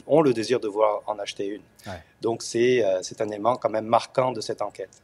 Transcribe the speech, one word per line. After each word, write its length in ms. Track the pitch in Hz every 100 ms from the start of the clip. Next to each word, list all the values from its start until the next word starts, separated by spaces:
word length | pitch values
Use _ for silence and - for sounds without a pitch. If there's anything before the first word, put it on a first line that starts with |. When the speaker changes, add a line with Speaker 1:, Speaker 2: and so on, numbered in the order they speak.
| -
Speaker 1:
ont 140 | 147
le 100 | 147
désir 280 | 113 107 120
de 80 | 110
vouloir 320 | 101 107 104 -
en 120 | 104
acheter 280 | 101 - 101
une. 140 | 101 - _ 107
Speaker 2:
Ouais. 140 | 87 - _
Speaker 1:
Donc, 200 | 120 113
c'est, 400 | - 117 123 123
euh, 180 | 101 92
c'est 180 | - -
un 80 | 107
élément 300 | 104 110 123
quand 120 | 110
même 160 | 107 110
marquant 460 | 117 - - 127
de 80 | 113
cette 220 | - 107
enquête. 400 | 104 - 95 -